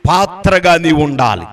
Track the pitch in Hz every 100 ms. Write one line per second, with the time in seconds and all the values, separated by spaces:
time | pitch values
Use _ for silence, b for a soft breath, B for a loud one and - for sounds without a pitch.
0 | - 180 196 185 196 185 180 170 165 151
1 | 147 135 120 95 87